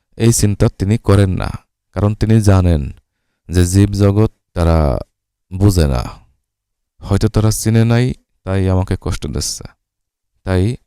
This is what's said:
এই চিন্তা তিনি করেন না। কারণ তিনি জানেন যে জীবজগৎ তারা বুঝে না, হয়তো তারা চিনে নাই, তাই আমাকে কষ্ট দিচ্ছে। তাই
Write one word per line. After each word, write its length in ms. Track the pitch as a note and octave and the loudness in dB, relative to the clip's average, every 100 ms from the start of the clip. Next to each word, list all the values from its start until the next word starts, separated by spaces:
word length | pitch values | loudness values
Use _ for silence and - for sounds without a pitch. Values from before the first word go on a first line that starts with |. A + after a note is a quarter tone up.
| _ - | _ 0
এই 160 | A#2 | 0
চিন্তা 360 | A2+ G#2 G2+ A#2+ | 2 0 0 -2
তিনি 280 | - G2 A2+ | -2 -4 -2
করেন 320 | - G2 G2 | 2 2 2
না। 220 | F2+ - - - _ _ | -2 -6 -10 -18 _ _
কারণ 240 | - G#2 G#2+ | -4 -2 -2
তিনি 260 | G#2 A2 | 2 2
জানেন 500 | G#2 F#2+ F2+ D#2+ C2 - _ _ _ _ - | 4 4 2 0 -4 -12 _ _ _ _ -4
যে 160 | F2 F2 | 0 2
জীবজগৎ 640 | G2 G2+ G2+ G2+ G2+ A2 - _ | 2 2 2 0 2 0 -4 _
তারা 460 | F2+ E2+ D#2+ D2 A1+ - _ _ _ _ | -2 0 2 0 -2 -8 _ _ _ _
বুঝে 340 | F#2 G2+ F2+ D2+ | -4 -2 0 0
না, 220 | B1 - - _ _ _ _ _ _ _ _ | -2 -6 -14 _ _ _ _ _ _ _ _
হয়তো 280 | F#2 G2 G#2+ | -4 -2 0
তারা 240 | - G#2+ | 0 0
চিনে 340 | G#2+ A2 A2+ A2+ | 0 0 0 2
নাই, 280 | A#2 B2 - _ _ | 0 -2 -6 _ _
তাই 260 | - G2 F#2+ | -6 -2 0
আমাকে 280 | F#2 F#2 F#2 | 0 -2 -6
কষ্ট 260 | - E2 D#2+ | -6 -8 -8
দিচ্ছে। 360 | C#2+ - - - _ _ _ _ _ _ _ | -8 -8 -10 -16 _ _ _ _ _ _ _
তাই 320 | - F#2 G2+ C3 | -4 -2 -2 -4